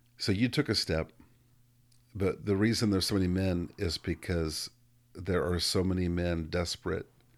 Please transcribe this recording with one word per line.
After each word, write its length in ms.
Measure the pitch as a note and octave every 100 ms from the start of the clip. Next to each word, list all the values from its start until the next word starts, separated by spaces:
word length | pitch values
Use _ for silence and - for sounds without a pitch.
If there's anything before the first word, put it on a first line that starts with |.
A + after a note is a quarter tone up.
| _ -
So 120 | -
you 180 | G2 B2
took 200 | - C3+
a 60 |
step, 360 | G#2 - D#2+ D2+ - - _ _ _ _ _ _ _ _
but 300 | G2+ F#2 - G#2
the 80 | G2
reason 340 | A2 A2+ G#2+
there's 160 | F#2+ -
so 80 |
many 120 | G2+ F#2
men 420 | F2+ F#2+ F2 E2+ -
is 200 | E2+ D2+
because 720 | - E2+ - E2+ D#2+ D#2 - - _ _ _
there 300 | - F#2 F2+ D2+
are 80 | F2
so 240 | - G2
many 240 | F#2 F#2 F2
men 360 | F2 F2 E2+ D#2
desperate 580 | F2 F2 - F2 F2 - _ _